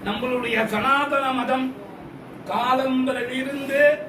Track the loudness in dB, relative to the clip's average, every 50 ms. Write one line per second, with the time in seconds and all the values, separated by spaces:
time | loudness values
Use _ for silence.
0 | -4 -4 -4 -4 -2 -2 -2 -2 -2 0 0 0 0 0 0 0 2 4 4 2
1 | 2 2 0 0 0 0 0 0 0 0 0 0 0 -4 -6 -8 -14 -16 -16 -16
2 | -16 -16 -16 -16 -16 -16 -16 -14 -8 -4 -2 0 2 2 2 2 2 2 2 2
3 | 2 0 0 -2 -2 -4 -4 -4 -4 -4 -4 -6 -4 -2 4 6 6 6 6 4
4 | -2